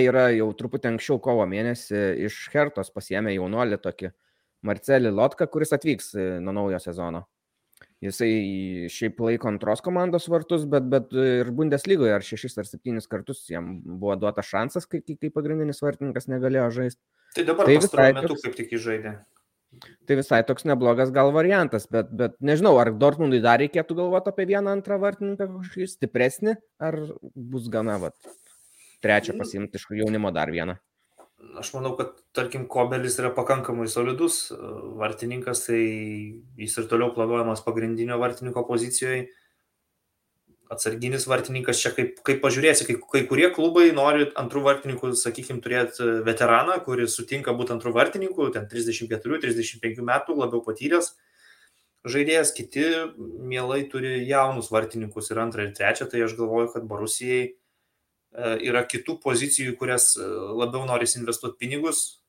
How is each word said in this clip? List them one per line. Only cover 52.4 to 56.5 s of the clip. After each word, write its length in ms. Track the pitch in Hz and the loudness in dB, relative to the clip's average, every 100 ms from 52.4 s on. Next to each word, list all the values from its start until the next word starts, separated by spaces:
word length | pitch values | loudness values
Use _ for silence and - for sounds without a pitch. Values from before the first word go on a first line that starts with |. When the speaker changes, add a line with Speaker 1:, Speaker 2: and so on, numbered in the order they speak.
| 151 | 2
Speaker 2:
kiti 300 | - 117 135 156 165 160 - | 0 -6 -2 0 0 -4 -10
mielai 640 | 139 117 127 127 127 139 139 | -14 -12 -8 -6 -2 -2 -2
turi 300 | 135 131 127 123 | -6 -4 -4 0
jaunus 440 | 139 135 131 113 | 2 2 0 -2
vartininkus 600 | 110 110 113 107 107 110 | 0 0 -4 -8 -8 -6
ir 100 | 110 | -4
antrą, 240 | 117 110 104 | -4 -4 -6
ir 60 | |
trečią, 320 | 101 101 - 123 | -2 -2 0 -2
tai 120 | 120 | -2
aš 140 | 113 113 | -2 -2
galvoju, 320 | 117 | -2